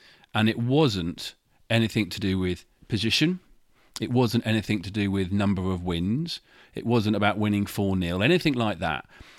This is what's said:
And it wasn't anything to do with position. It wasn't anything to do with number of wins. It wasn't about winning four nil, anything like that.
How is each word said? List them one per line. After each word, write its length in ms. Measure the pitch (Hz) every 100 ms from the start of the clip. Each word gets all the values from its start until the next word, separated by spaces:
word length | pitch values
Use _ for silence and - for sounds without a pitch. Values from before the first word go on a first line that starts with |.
| - - _
And 140 | 107 107
it 100 | 113
wasn't 760 | 120 143 147 98 85 - - - _ _ _
anything 380 | 113 110 113 92
to 100 | -
do 180 | 98 95
with 260 | 92 87 - _ -
position. 520 | 104 113 - 156 185 _ - _ _ _ -
It 100 | -
wasn't 360 | 120 117 120 110
anything 360 | 110 - 104
to 80 | 95
do 200 | 104 101
with 200 | 98 90
number 380 | 101 101 95 92
of 120 | 90
wins. 560 | 90 85 92 131 170 - _ - -
It 100 | -
wasn't 320 | 113 120 104 104
about 220 | 104 98
winning 280 | 107 101 101
four 300 | - 98 95
nil, 260 | 85 90
anything 320 | 117 175 160
like 260 | 123 110 85
that. 260 | 85 69 - - -